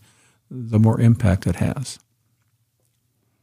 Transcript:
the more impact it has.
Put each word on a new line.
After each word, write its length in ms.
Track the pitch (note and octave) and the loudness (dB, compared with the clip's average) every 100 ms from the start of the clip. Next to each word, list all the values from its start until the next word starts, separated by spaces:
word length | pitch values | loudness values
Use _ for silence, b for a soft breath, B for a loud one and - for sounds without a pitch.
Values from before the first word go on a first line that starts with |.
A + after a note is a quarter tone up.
| b b b b _ | b b b b _
the 280 | B2+ A#2 A2 | -14 -2 2
more 200 | A2 A2+ | 2 4
impact 480 | A#2 A2+ G2+ F#2 - | 2 4 2 0 -2
it 80 | F2 | -4
has. 420 | - - B2+ - _ _ _ _ _ _ _ _ _ _ _ _ _ _ | -4 -6 -12 -16 _ _ _ _ _ _ _ _ _ _ _ _ _ _